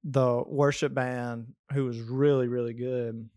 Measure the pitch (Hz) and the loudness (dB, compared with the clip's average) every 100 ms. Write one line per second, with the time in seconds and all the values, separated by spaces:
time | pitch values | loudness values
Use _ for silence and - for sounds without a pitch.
0 | 147 135 127 120 - 143 143 139 147 135 | 0 2 4 2 0 2 2 4 -2 0
1 | 127 127 120 117 117 - _ 139 131 117 | -2 -2 -4 -8 -12 -20 _ -2 -2 -4
2 | 113 131 143 139 123 123 117 117 127 123 | -6 2 4 4 2 -2 -4 -4 -4 -4
3 | 117 113 113 | -4 -8 -12